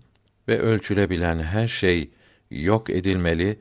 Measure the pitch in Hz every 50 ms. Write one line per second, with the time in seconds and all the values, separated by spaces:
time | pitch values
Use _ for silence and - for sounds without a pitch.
0 | - _ _ _ _ _ _ _ _ - 113 - - 113 110 98 - - 98 101
1 | 98 87 92 82 87 85 82 82 80 80 98 110 113 117 - - 98 92 90 85
2 | 71 - _ _ _ _ _ _ _ - - 67 80 95 110 110 113 - - 92
3 | 87 98 92 92 87 85 82 82 90 101 107 -